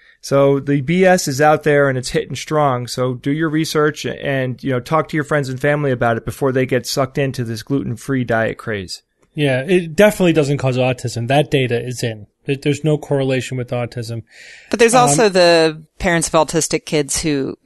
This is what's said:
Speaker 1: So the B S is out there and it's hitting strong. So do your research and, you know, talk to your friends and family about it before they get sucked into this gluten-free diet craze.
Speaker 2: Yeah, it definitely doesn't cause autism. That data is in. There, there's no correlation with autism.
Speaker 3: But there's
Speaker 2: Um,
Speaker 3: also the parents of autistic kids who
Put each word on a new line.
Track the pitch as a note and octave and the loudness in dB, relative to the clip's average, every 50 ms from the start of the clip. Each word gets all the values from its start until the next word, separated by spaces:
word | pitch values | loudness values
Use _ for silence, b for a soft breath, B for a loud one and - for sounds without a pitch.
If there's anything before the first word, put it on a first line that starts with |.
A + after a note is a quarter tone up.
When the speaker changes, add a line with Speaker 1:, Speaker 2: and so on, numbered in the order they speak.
| b b b b | b b b b
Speaker 1:
So | b - C3+ C#3 C#3 C#3 C#3 C#3 | b -2 2 2 4 4 2 0
the | C3 C#3+ C#3+ D3 | 0 0 -2 -2
B | B2+ C#3+ E3+ F#3 F#3 | 0 0 2 4 4
S | F#3 F3+ F#3 - D#3 | 4 4 4 2 -2
is | C3+ B2+ | 0 2
out | D3+ D3+ D#3 D3 - | 4 4 4 4 2
there | D#3 D3 C#3+ C#3+ C#3 | 2 4 4 4 2
and | C3 B2+ | 0 -2
it's | B2+ - | -6 -4
hitting | - D#3+ - - C#3 | -4 -4 -4 -4 -10
strong. | - - - D#3 D3+ D3 C#3 B2+ B2 B2 | -12 -8 -4 0 0 2 2 0 -2 -4
So | A#2 - C3 B2+ C3 B2+ | -8 -4 -4 -4 -4 -4
do | A#2 - C#3 | -4 -4 -4
your | C#3+ D#3 E3 D#3 | -2 -2 -2 -2
research | D3 D#3 D#3+ - - D#3 D3+ D3+ D3+ - - | 0 -2 -2 0 0 0 0 0 0 -2 -8
and, | A#2+ - - - C#3+ C#3 C3+ C3 B2+ A#2+ - - | -8 -8 -6 -6 -4 -2 -2 -2 -4 -6 -6 -4
you | C3+ | -4
know, | B2+ B2 | -4 -4
talk | B2 - D#3+ D#3 D#3 - | -2 -2 -2 -2 -2 0
to | - | -2
your | D#3 C#3 | -4 -2
friends | - D#3+ D3 C#3 C3 | 0 -2 -2 -2 -4
and | C3 B2+ | -6 -2
family | - D3 C#3+ D3 D3 C#3 | 0 0 0 0 0 -2
about | B2+ A#2 B2 A#2 A#2 | 0 0 0 0 0
it | A2+ - | -2 -4
before | A#2 G#2+ - D3 C3+ B2 | -8 -6 -2 -2 0 2
they | C3 C3 | 0 0
get | B2+ C3+ B2 A#2+ | 0 0 -2 -2
sucked | - - D3 C3+ B2+ - D3+ | -2 -4 -2 -4 -2 -2 -4
into | C#3 C3 B2 - A#2+ | -4 -4 -4 -6 -6
this | A2+ A2+ A2 - | -6 -6 -10 -6
gluten-free | - C#3 C3+ - B2+ A#2 - - - C#3 C3 B2 | -4 -4 -2 -2 -4 -8 -8 -6 -4 -2 -2 -2
diet | A#2 A#2 A2+ A2+ A2+ G#2 - | 0 0 0 0 -2 -4 -6
craze. | - A#2 G#2+ G2+ F#2 - - - _ _ _ _ _ _ - | -8 -8 -8 -8 -8 -10 -14 -16 _ _ _ _ _ _ -4
Speaker 2:
Yeah, | D#3 D3 C#3 C3 B2+ | -2 0 0 0 0
it | C3+ F3+ F#3 F#3 E3+ E3 D3 | 0 2 0 0 0 0 2
definitely | - G3+ G#3+ G#3 - F#3 F3 D#3+ | 4 4 4 4 4 2 2 4
doesn't | D#3 D3 C3+ D3 C3 | 4 2 2 0 0
cause | - C3 B2 | 0 0 0
autism. | B2+ B2+ B2+ B2 - - A#2+ - A#2+ A#2 A#2 | 2 0 0 0 -2 -6 -8 -6 -6 -2 0
That | C3+ D3 D3 - | 0 0 0 2
data | - C3+ C3 B2 A#2+ A#2 | 0 0 0 0 -2 -4
is | A#2+ B2+ B2 - B2+ | -4 -6 -8 -6 -6
in. | A#2 A2 G#2+ G2+ _ _ _ - | -6 -6 -8 -14 _ _ _ -6
There, | - C#3 | -6 -6
there's | C3+ - D3+ C#3 C#3+ D3+ | -2 0 -2 -2 0 0
no | D#3 D3+ D3 | 0 0 0
correlation | - - C#3+ C3+ C3+ C3 C3 C3 B2 - C3 | 0 -2 -2 0 0 0 0 -2 -2 -4 -6
with | B2+ A#2+ - | -8 -6 -6
autism. | B2 A#2+ A#2+ A#2 - B2 A2+ A2+ A#2 A2+ - B B B B B B B B B | -4 -6 -6 -6 -6 -10 -8 -8 -8 -10 -10 B B B B B B B B B
Speaker 3:
But | - G#3 | 0 2
there's | A#3 A#3 A3+ | 4 4 6
Speaker 2:
Um, | B3+ B3 | 6 4
Speaker 3:
also | B3 - C4 A#3 G3+ | 4 4 4 4 4
the | F3+ F#3 F3 E3+ E3+ E3 D#3+ D#3+ D#3 D#3+ D#3 _ _ - | 4 6 6 6 6 6 4 2 0 -4 -14 _ _ -4
parents | - F#3+ E3+ E3 D#3 | -2 0 0 0 0
of | - - | 2 2
autistic | E3 D#3 - - E3 C#3+ - - D3+ - | 2 2 2 0 -2 0 0 -2 -4 -4
kids | - E3 D3+ C#3+ C3+ - - - | -2 -2 -2 0 0 -4 -4 -2
who | D#3+ D3 C#3 C3+ - - _ _ | -2 -2 -2 -2 -4 -8 _ _